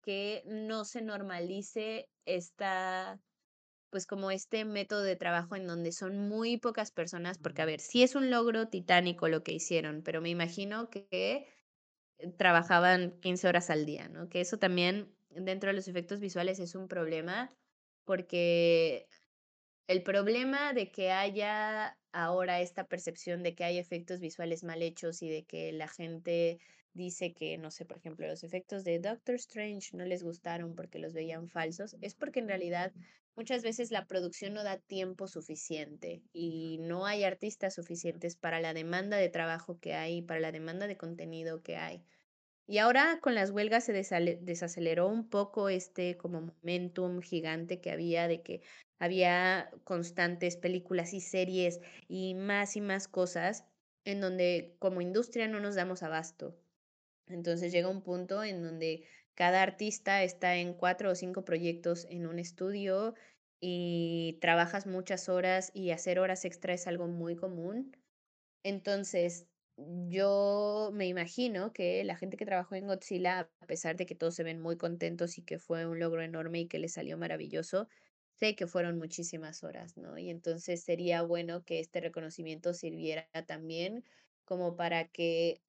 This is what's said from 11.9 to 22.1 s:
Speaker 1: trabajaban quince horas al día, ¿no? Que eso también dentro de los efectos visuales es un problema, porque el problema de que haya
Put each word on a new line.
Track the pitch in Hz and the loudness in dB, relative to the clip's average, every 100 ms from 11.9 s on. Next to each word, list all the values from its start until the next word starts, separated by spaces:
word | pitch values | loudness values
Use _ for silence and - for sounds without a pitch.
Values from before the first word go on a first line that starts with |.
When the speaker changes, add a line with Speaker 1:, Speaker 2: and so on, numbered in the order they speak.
| _ _ _ 175 175 | _ _ _ -12 2
Speaker 1:
trabajaban | 185 170 170 175 180 180 180 - | 6 6 8 8 8 6 4 -2
quince | 185 180 185 | -2 2 4
horas | 175 170 | 4 4
al | 156 151 | 0 0
día, | 147 160 | -4 -8
¿no? | 160 170 | -12 -4
Que | 180 | -2
eso | 175 220 | -2 2
también | 190 180 175 196 202 _ _ | 4 6 4 2 -4 _ _
dentro | 151 185 190 196 | -8 -4 -2 0
de | 196 | 0
los | 190 | -2
efectos | 180 170 202 | -6 -4 -6
visuales | 202 175 180 190 | -4 -2 0 0
es | 175 185 | -4 -8
un | 190 | -6
problema, | 185 160 160 165 196 262 - _ _ _ _ | -4 -2 -2 -2 -4 -6 -10 _ _ _ _
porque | - 190 180 175 175 170 170 165 160 120 95 87 _ _ _ _ _ _ - | -2 -2 0 4 6 8 8 8 6 2 -6 -20 _ _ _ _ _ _ 2
el | 185 | 2
problema | 185 196 202 233 254 277 294 | 4 2 4 2 2 2 2
de | 247 196 | 2 0
que | - 185 | 0 2
haya | 185 202 202 208 214 214 214 214 - _ | 4 2 0 0 0 0 0 -4 -6 _